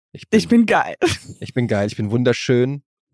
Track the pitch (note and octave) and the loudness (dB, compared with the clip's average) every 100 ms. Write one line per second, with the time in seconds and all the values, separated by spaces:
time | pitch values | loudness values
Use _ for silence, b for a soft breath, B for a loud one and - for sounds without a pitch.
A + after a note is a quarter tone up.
0 | _ - - A3 E3 A#3 G#3+ F3+ - D#2 | _ -20 -2 0 4 4 4 2 -2 -2
1 | E4+ - - - - C3 A#2 G#2 G#2 - | -2 -4 -8 -16 -10 -4 -2 0 -2 -4
2 | G#2 A#2+ B2 A#2 - B2 C3 C#3+ - _ | -2 0 0 0 0 0 0 -4 -12 _
3 | _ | _